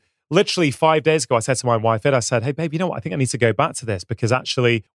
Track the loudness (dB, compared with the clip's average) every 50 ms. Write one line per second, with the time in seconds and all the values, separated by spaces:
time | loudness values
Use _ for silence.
0 | _ _ _ _ _ 0 2 2 2 2 0 0 0 0 0 2 2 4 4 4
1 | 2 2 2 0 0 0 0 0 0 0 -2 0 0 0 0 2 2 0 0 2
2 | 2 2 2 2 0 0 -2 0 0 -2 -4 -4 -4 -4 -4 -4 -4 -4 -6 -6
3 | -8 -6 -4 -2 -2 -2 -2 0 0 0 2 2 -2 -2 -2 -6 -6 -6 -6 -6
4 | -6 -8 -8 -4 0 0 0 0 -2 -4 -2 0 2 2 2 0 -4 _